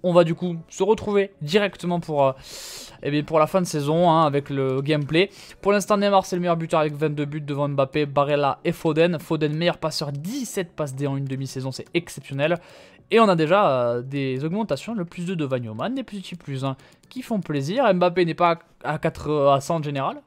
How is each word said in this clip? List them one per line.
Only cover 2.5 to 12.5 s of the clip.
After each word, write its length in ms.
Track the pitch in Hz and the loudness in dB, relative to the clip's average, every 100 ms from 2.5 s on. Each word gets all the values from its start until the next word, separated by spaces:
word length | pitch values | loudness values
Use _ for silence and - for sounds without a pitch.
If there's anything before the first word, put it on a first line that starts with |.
| - - - - - | -16 -16 -16 -18 -8
eh 80 | - | -2
bien, 140 | 147 | -2
pour 160 | 147 156 | 2 2
la 80 | 156 | 4
fin 120 | 190 | 2
de 60 | 180 | 0
saison, 460 | 156 143 160 175 | -2 0 4 4
hein, 160 | 160 156 | 6 4
avec 240 | 143 143 | 2 -2
le 300 | 139 135 131 | -2 0 0
gameplay. 500 | 139 151 143 156 202 - - - | 0 0 2 2 2 -2 -20 -4
Pour 80 | - | 0
l'instant, 260 | 208 190 208 | 0 2 2
Neymar, 300 | 202 196 190 | 4 4 2
c'est 80 | 180 | -2
le 60 | |
meilleur 160 | 175 165 | 0 0
buteur 220 | 165 165 | 0 0
avec 140 | 156 | 0
vingt-deux 320 | 147 156 147 147 | 0 -2 -2 -4
buts 160 | 151 | -6
devant 260 | 143 143 143 | -6 -4 -2
Mbappé, 380 | 143 135 156 147 | 0 0 0 0
Barella 540 | 139 139 147 143 - | 0 2 2 2 0
et 80 | 165 | -4
Foden. 460 | 165 165 151 170 160 | -2 0 2 2 2
Foden, 380 | - 156 151 151 | -4 -2 0 0
meilleur 240 | 175 - | -2 0
passeur, 320 | 160 - 147 | -4 -4 -6
dix-sept 640 | 139 165 277 247 - 175 | -6 -6 -6 -6 -6 -8
passes 200 | - 147 | -6 -8
D 140 | 131 139 | -4 -4
en 100 | 135 | -2
une 80 | 139 | -4
demi-saison, 460 | 135 135 135 131 | -6 -6 -8 -8
c'est 160 | 131 - 170 | -10 -6 -6
exceptionnel. 640 | 165 - - 139 151 | -6 -16 -12 -2 -2